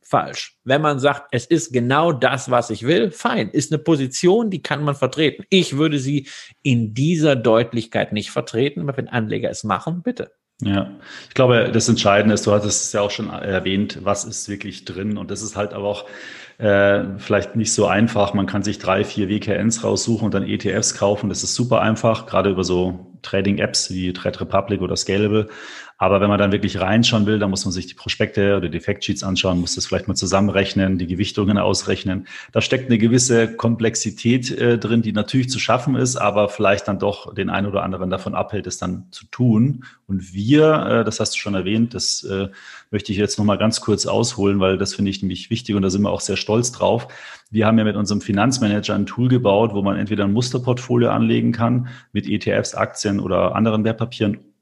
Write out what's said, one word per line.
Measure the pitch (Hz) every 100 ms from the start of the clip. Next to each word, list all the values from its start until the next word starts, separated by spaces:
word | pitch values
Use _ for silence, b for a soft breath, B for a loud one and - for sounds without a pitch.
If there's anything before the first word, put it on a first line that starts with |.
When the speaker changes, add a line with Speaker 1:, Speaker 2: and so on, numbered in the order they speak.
Speaker 1:
falsch. | _ 131 69 71 - _
Wenn | 117 139
man | 156 143
sagt, | 139 135 -
es | 123
ist | - 165 -
genau | 127 120 139 170
das, | 139 127 131 127
was | 120 120
ich | 107 117
will, | 175 226
fein. | - - 240 104
Ist | - 131
eine | 151
Position, | 156 156 131 - 175 208 226
die | 180
kann | - 139
man | 147
vertreten. | 143 127 - 156 - 196
Ich | 190 170 139
würde | 156 147
sie | 131 143 131 B B _
in | 143 120 110
dieser | 107 147 170 151 131
Deutlichkeit | 117 110 120 120 - 107 107
nicht | 104 101
vertreten, | - - 117 139 -
aber | 151 127
wenn | 117
Anleger | 120 110 107 -
es | -
machen, | 107 95 - 175
bitte. | 202 247 - _ _ _
Speaker 2:
Ja, | 101 98 95 - B B B
ich |
glaube, | - 127 120 101
das | 113 110
Entscheidende | 110 104 101 107
ist, | 104 -
du |
hattest | 104 104 - -
es |
ja | 107
auch | 101
schon | - 110
erwähnt, | 90 101 95 95 98 104 -
was | 92 101
ist | - 107 -
wirklich | 101 101 92 -
drin? | 90 107 104
Und | 95
das | 98
ist | 107 98
halt | 104
aber | 98 101
auch, | 101 - B B B B B
äh, | 110 101 101 101 95 98
vielleicht | - 104 98
nicht | 117 107
so | - 98
einfach. | 95 117 104 101
Man | 101 98
kann | 104
sich | 101 -
drei, | - 95
vier | - - 95
W | 104
K | 107 92
Ns | 107 113
raussuchen | 107 101 - 110
und | 107
dann | 98 -
E | 104
T | 98
Fs | 95 -
kaufen. | - 101 104 101
Das | 92
ist | -
super | - 120 120
einfach, | 107 110 117 110 -
gerade | 92 95
über | 92
so | 92 90 92 90 - -
Trading-Apps | - 98 98 98 98 - -
wie | 92 90
Trade | 90 98 -
Republic | 92 98 - 101
oder | 90 -
Scalable. | - 98 107 107 104 B B B B _
Aber | 95 98
wenn | 104
man | 101
dann | 101
wirklich | 101 98 95
reinschauen | 92 107 117 113 104
will, | 107
dann | 101
muss | 95
man | 98
sich | 90 92
die |
Prospekte | - - - 107 - 101 98
oder | 87
die | 85
Factsheets | - 98 - 95
anschauen, | 95 92 95 90
muss | 87
das | - -
vielleicht | 92 -
mal |
zusammenrechnen, | 95 95 95 101 95 98 98 95 92
die | 87
Gewichtungen | 90 101 - 101 104
ausrechnen. | 92 95 - 95 98 90 - B B
Da | 113
steckt | - 135 127
eine | 117
gewisse | 113 123 123 117 113 -
Komplexität, | 117 113 113 110 110 - 117 127 127 -
äh, | 120 117
drin, | 107 117
die | 110
natürlich | 104 104 131 127
zu | 110
schaffen | - 120 139 123
ist, | 127 127
aber | 104 101 104
vielleicht | - 101 101 -
dann | 95
doch | 101 101 -
den | 101 92
einen | 92 101
oder | 101
anderen | 90 90 92
davon | 95 -
abhält, | 87 - 104 90
es | -
dann | 90 90 -
zu | - -
tun. | - 123 110 131 - B B -
Und | 95 90
wir, | 92 104 147 156 156 98 117
äh, |
das | 107 -
hast | 107
du | -
schon | 104
erwähnt, | 98 92 110 117
das, | 95 - -
äh, | - 95 98 B B B B
möchte | 107 -
ich | 98
jetzt | 104 -
noch |
mal | 104 98
ganz | 107 110
kurz | - 101 -
ausholen, | 101 120 - 98 101
weil | 95 95
das | 95
finde | - 101
ich | 98
nämlich | 98 92 -
wichtig | 117 -
und | 101
da | 95
sind | 95
wir | 101
auch | 90
sehr | - 95
stolz | - 110 120
drauf. | - 92 113 - B B B B
Wir | 107 107
haben | 113
ja |
mit | 107 104
unserem | 101 104
Finanzmanager | - 101 113 131 104 104 101
ein | 101 98
Tool | - 123
gebaut, | 127 107 98 113
wo | 101
man | 98 92
entweder | 101 104
ein | 101
Musterportfolio | 104 123 131 123 120 - 120 117
anlegen | 107 113 117 117
kann | 117 117 127 123 B B
mit | 104 -
E | 104
T | -
Fs, | 101 104
Aktien | - 101 - 104 98
oder | 92 90 90 101
anderen | 110 110
Wertpapieren | 107 110 113 - 107 101 _ _